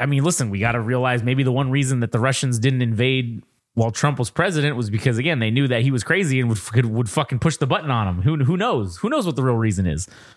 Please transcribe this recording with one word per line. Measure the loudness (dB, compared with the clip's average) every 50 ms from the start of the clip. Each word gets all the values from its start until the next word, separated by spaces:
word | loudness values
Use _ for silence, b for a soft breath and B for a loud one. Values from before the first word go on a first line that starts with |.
I | -2
mean, | 0 2 2 2
listen, | 2 0 0 -2 -2
we | -2 0
gotta | 0 0 0 0
realize | -2 0 0 0 0 0 0 0
maybe | 0 0 0 2
the | 2 2
one | 2 0 0 0
reason | 0 0 0 0 0 0
that | 0 0
the | 0 0
Russians | 2 0 0 0 0 -2 0 2
didn't | 2 2 2 2
invade | 0 0 2 2 2 2 2 0 -2 -4 -6 -10 -12 _ _ _ _ _ -2
while | 0 0 0
Trump | 0 0 -2 0 0 0
was | -4 -4
president | -2 -2 -2 0 0 0 0 0 0
was | -2 -2 -2
because, | -2 0 0 0 0 0
again, | 0 0 0 0
they | 0 2
knew | 2 2 2 2
that | 2 2
he | 2 2
was | 0 0 0
crazy | 0 0 0 2 2 2 2
and | 2 0
would, | 0 -2
could, | -4 -2 0 0 2
would | 2 0 -2 -2 0
fucking | 0 -2 -2 -2 -2 0
push | 0 0 0 0
the | -2
button | 0 0 0 0 -2
on | -2 0 0 0
him. | 0 0
Who, | 0 0 2 2 2
who | 2 2
knows? | 0 0 0 0 -2 -2 -4 -6 -6
Who | -4 -2
knows | -2 -2 -2
what | -2 -2
the | 0
real | 0 0 2
reason | 2 2 0 2 0 0
is? | 0 -2 -4 -6 -8 B B B B B